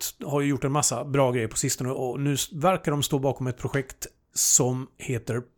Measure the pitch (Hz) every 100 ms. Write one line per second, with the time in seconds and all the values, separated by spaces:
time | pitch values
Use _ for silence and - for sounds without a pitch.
0 | - - - 143 143 131 135 151 156 120
1 | 139 135 131 123 113 - 135 - 123 -
2 | 127 143 143 135 - 160 175 180 - 143
3 | 135 143 135 120 127 - 127 139 - -
4 | - _ _ - - - 127 127 131 -
5 | - 120 - 120 123